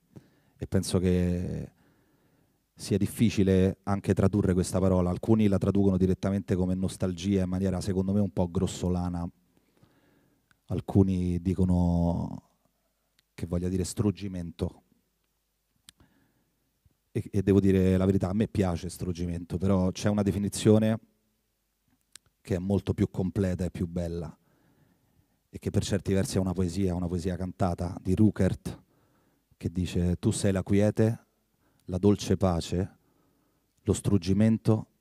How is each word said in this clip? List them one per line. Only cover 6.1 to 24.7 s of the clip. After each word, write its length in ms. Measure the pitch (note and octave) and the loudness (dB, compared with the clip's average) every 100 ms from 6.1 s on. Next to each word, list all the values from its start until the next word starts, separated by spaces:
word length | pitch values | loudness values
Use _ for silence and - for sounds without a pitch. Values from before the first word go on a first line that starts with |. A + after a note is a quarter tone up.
| F#2 G2 G2+ - | 0 -2 -4 -2
come 200 | F2+ F#2 | -2 0
nostalgia 680 | F#2 F#2 - F#2+ F2 F#2 G2 | -2 -4 -4 -6 -4 -2 0
in 60 | F2+ | 0
maniera, 320 | F#2 F#2+ F2+ | -2 -2 -2
secondo 320 | G#2 F#2 F#2+ | -2 -2 0
me, 80 | G2+ | 0
un 100 | G2 | 0
po' 200 | - F2 | -2 -2
grossolana. 760 | E2+ F2+ - F2+ F2+ F2 F2 F2 - _ _ _ _ _ _ _ _ _ _ _ _ - | 0 -2 -2 -2 -2 -2 -6 -8 -12 _ _ _ _ _ _ _ _ _ _ _ _ -8
Alcuni 760 | F#2 - G#2 F#2+ F#2 F2+ F2 | -8 0 4 4 2 -2 -2
dicono 1080 | F2 F2+ F#2 F2+ F2 F2 E2+ E2+ E2 - _ _ _ _ _ _ _ _ _ | -2 0 2 2 2 2 0 -2 -6 -10 _ _ _ _ _ _ _ _ _
che 120 | - E2+ | -14 -6
voglia 220 | F2 F2+ | -4 -2
dire 160 | F#2 | -2
struggimento. 1000 | F2 - G#2 F#2 G2+ F#2 E2+ - E2+ - _ _ _ _ _ _ _ _ _ _ _ - _ _ _ _ _ _ _ _ _ _ _ | -4 -2 -2 -2 -6 -10 -10 -8 -10 -10 _ _ _ _ _ _ _ _ _ _ _ -20 _ _ _ _ _ _ _ _ _ _ _
E, 160 | - - | -8 -4
e 120 | G#2 | -2
devo 180 | G2 G2 | 4 4
dire 380 | G2 F#2+ F#2 F#2 | 6 4 4 4
la 80 | F#2 | 4
verità, 240 | F#2+ F#2 | 2 0
a 20 | |
me 160 | G2 A2 | -2 -2
piace 400 | G#2 F#2+ E2+ F2+ | 0 0 -2 -6
struggimento, 680 | - F2+ E2+ F2 E2+ F2 F2+ | -10 -8 -6 -6 -6 -6 -4
però 320 | F#2+ F#2+ F#2 | 0 2 0
c'è 180 | - G#2+ | -2 -2
una 140 | G#2 | 0
definizione 760 | G2 F#2+ G2+ - A2+ G#2+ A2 A2 _ _ _ _ _ _ _ _ _ _ _ - _ _ | 0 0 -4 0 6 6 4 -2 _ _ _ _ _ _ _ _ _ _ _ -20 _ _
che 140 | - | -6
è 40 | F#2 | -4
molto 360 | F#2 G2 - | 0 -2 0
più 160 | F#2 G2 | 0 0
completa 540 | - F#2 G#2 F#2+ F2 | 0 -4 -2 -2 -2
e 60 | F2 | -4
più 160 | - F2 | -4 -6
bella 480 | F2 E2+ E2+ D#2+ - _ _ _ | -4 -6 -6 -10 -14 _ _ _